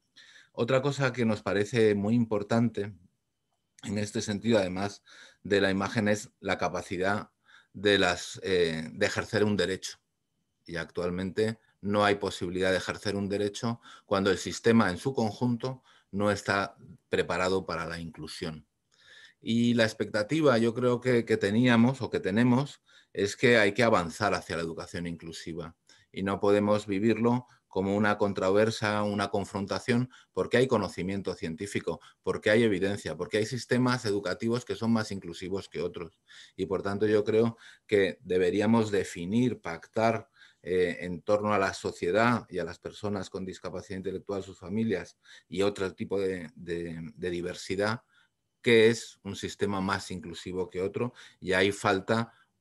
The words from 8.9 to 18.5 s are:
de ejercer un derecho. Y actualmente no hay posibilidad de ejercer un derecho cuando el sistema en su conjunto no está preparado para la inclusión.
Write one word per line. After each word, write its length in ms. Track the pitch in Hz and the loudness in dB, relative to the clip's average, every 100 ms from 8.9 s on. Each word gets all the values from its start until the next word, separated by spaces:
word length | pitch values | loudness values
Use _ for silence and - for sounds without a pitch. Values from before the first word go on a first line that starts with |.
de 140 | - 98 | -2 -2
ejercer 380 | 107 90 107 | -2 -2 2
un 140 | 104 101 | 2 2
derecho. 420 | 90 95 - - _ _ _ _ _ _ - | 0 -2 -8 -16 _ _ _ _ _ _ -12
Y 120 | 85 | -10
actualmente 840 | 80 - 90 90 95 95 110 113 _ _ | -8 -4 -4 -2 -4 0 -2 -2 _ _
no 220 | 98 104 | -2 4
hay 120 | 101 101 | 4 4
posibilidad 560 | 98 - 92 90 95 | 0 -4 -6 -2 2
de 60 | 90 | 0
ejercer 380 | - 90 104 101 | 0 -6 -4 -2
un 140 | 98 | -2
derecho 500 | 101 104 - 117 117 - - - | -2 -2 -4 -6 -6 -10 -14 -2
cuando 240 | 98 98 | 2 2
el 80 | 92 | 2
sistema 500 | - - 117 117 98 | -2 -2 4 6 4
en 80 | 87 | 0
su 160 | 139 | -4
conjunto 680 | 131 110 - 123 117 131 127 _ _ _ | -2 -2 -2 -2 -2 -4 -8 _ _ _
no 220 | 98 104 | -2 0
está 440 | 101 - 98 98 - - - - | 0 0 0 -2 -8 -20 -20 -4
preparado 540 | 92 82 90 92 95 90 | -2 0 0 0 0 -2
para 180 | 82 82 | -6 -6
la 140 | 82 | -8
inclusión. 680 | 82 78 76 - 85 | -10 -12 -14 -10 -10